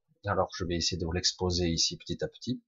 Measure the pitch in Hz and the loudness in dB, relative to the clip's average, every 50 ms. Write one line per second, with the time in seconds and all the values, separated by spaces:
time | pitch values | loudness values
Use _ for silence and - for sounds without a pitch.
0 | _ _ _ _ - 101 98 92 92 - - - 92 85 87 85 80 - 90 85 | _ _ _ _ -4 -2 2 2 0 0 0 -4 -2 -2 0 0 0 0 0 0
1 | 87 82 82 90 - - - - 92 90 87 87 90 85 82 82 - - 87 80 | -2 0 0 2 0 0 0 2 0 2 2 4 2 2 4 2 2 0 -2 -4
2 | - - 87 - - - - - - - 127 240 - | -6 -6 -4 -4 -4 -6 -6 -8 -6 -6 -6 -6 -6